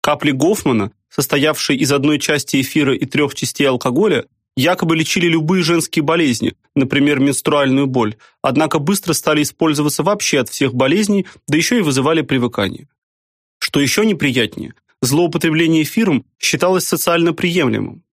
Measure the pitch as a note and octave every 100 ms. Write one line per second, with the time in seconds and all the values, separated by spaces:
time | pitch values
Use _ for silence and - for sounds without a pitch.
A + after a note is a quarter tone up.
0 | - D3 D3 C3+ D#3 G#3+ D#3 A2+ G2+ _
1 | _ - - D3 D3+ D3+ - C#3 C#3 C#3+
2 | C#3 D3+ - D3+ - C#3 B2+ D#3 C#3 C3+
3 | C3+ C#3+ C#3+ - - - C#3 B2+ C3 B2+
4 | G#3 C#3 - _ _ - D3 F#3 E3 D#3+
5 | D#3 - F3 E3 D#3 F#3+ D#3+ E3+ - -
6 | D3 E3 D#3 A#2 - - _ - C3 C#3+
7 | C#3+ C#3+ C#3 C3 - D3+ C3+ C3+ C#3 B2+
8 | G#2+ G#2+ - _ - C3 D#3 D#3+ D3 G3
9 | - D#3 - D3+ D3 - D#3+ D3 D3 -
10 | D#3 G3+ - D3 A#2+ - C3+ B2 C3 F3+
11 | G#3 G3+ - - - D3 - A#3+ E3 C3+
12 | C3+ E3 C#3 C3 A#2+ - G2 - - _
13 | _ _ _ _ _ _ - D3 C#3 -
14 | A3 F#3 D3 B2 A2 - C#2 - _ _
15 | B2 D3 E3+ E3 E3 D#3 E3 D#3+ D3+ -
16 | A3 C3+ - _ - - F3+ F#3 - E3
17 | - E3+ E3+ E3 F3+ F3 C3+ G#2+ - -
18 | _